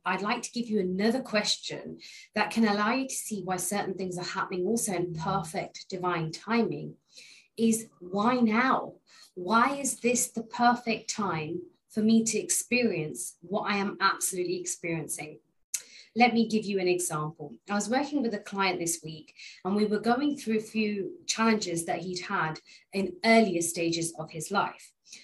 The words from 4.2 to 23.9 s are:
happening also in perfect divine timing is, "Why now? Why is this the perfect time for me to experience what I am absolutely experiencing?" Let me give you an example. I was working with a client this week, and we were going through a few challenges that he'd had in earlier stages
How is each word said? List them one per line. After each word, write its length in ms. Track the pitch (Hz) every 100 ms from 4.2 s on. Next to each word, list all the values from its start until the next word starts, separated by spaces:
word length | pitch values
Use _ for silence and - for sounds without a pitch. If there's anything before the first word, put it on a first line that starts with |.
happening 420 | 180 190 190 185 180
also 280 | 233 -
in 180 | 175 170
perfect 720 | 160 196 190 - 190 - - -
divine 420 | 185 180 170 156
timing 640 | - - 233 208 147 156 - _ - - - _ -
is, 300 | 226 214 - _
"Why 420 | 180 196 220 254
now? 540 | 226 220 262 180 139 - _ - -
Why 420 | - 180 226 254 277
is 240 | 254 -
this 280 | 233 247 -
the 160 | -
perfect 680 | - - 240 233 - 214 -
time 500 | - 196 160 156 175 - _ _
for 100 | -
me 240 | 214 226
to 140 | 220 214
experience 1000 | - - - 240 233 170 151 - - -
what 280 | 170 208 185
I 60 | 202
am 220 | 196 170
absolutely 580 | 190 175 - 185 180 185
experiencing?" 800 | 175 - 170 160 147 - 151 151 _ _ _ - - - - 226
Let 160 | 240
me 140 | 226 226
give 160 | 214
you 160 | 190 196
an 80 | 180
example. 680 | 175 - 156 156 - 147 - -
I 40 |
was 140 | 202 202
working 340 | 262 294 294
with 120 | 226
a 60 | 202
client 400 | - 196 190 175
this 200 | 170 165
week, 300 | 156 156 - - - -
and 120 | 185 208
we 80 |
were 160 | 208 208
going 360 | 226 247 294 -
through 220 | 214 220
a 140 | 214 220
few 360 | 214 208 185 - -
challenges 580 | - 226 220 180 165
that 160 | 165 170
he'd 220 | 180 180
had 360 | - 196 160 156 - - _
in 220 | 196 190 -
earlier 380 | 226 226 202 170
stages 500 | 170 - 170